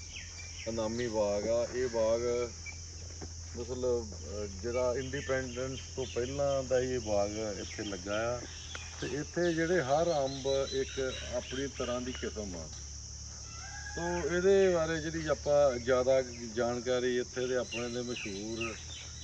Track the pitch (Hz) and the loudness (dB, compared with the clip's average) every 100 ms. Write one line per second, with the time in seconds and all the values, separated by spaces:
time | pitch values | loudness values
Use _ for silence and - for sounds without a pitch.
0 | - - - - - - - 113 110 117 | -12 -12 -12 -12 -12 -10 -6 -2 -2 0
1 | 123 110 104 104 104 117 117 123 127 117 | 0 2 2 2 2 2 2 0 0 2
2 | 110 117 120 120 120 - - - - - | 4 4 2 0 -2 -6 -12 -12 -12 -12
3 | - - - - - 113 117 127 123 120 | -12 -10 -10 -10 -10 -8 -6 0 2 2
4 | 110 87 85 101 104 95 117 120 123 123 | 0 -8 -8 -6 -6 -4 -2 0 2 2
5 | 131 139 135 131 131 120 131 131 - - | -2 -4 -2 -2 -2 -4 -4 -6 -8 -6
6 | 127 120 123 139 143 139 127 127 131 127 | -4 -2 -2 0 2 2 4 2 4 0
7 | 110 104 101 107 110 98 101 - 104 98 | 2 2 2 0 -2 -4 -6 -6 -4 -4
8 | 98 104 117 123 120 - - - - - | -2 0 0 -2 -6 -10 -10 -10 -10 -8
9 | - 135 151 - 175 160 165 180 127 143 | -4 -4 -4 0 2 2 2 2 4 4
10 | 170 156 135 135 131 135 135 135 127 - | 4 4 2 0 0 2 2 0 -2 -2
11 | 131 - - 123 - 131 139 - 123 123 | -2 -2 -4 -4 -4 -4 -4 -4 -2 -2
12 | 123 123 110 101 101 85 80 - - - | -4 -4 -4 -4 -6 -6 -8 -10 -12 -12
13 | - - - - - - - - - - | -12 -12 -12 -12 -12 -12 -10 -10 -8 -4
14 | 175 175 143 175 185 196 190 170 160 165 | -2 0 2 4 6 8 8 6 4 0
15 | 156 160 151 143 147 147 143 120 120 127 | 0 -2 0 0 4 8 8 6 4 4
16 | 127 131 127 120 120 107 120 123 120 127 | 8 6 4 -4 -6 0 2 2 2 2
17 | 123 123 123 127 127 127 113 117 120 120 | 2 2 0 -2 0 0 0 -2 -4 -2
18 | 120 117 107 98 107 113 113 - - - | -4 -4 -4 -6 -4 -4 -4 -6 -10 -10
19 | - - | -10 -12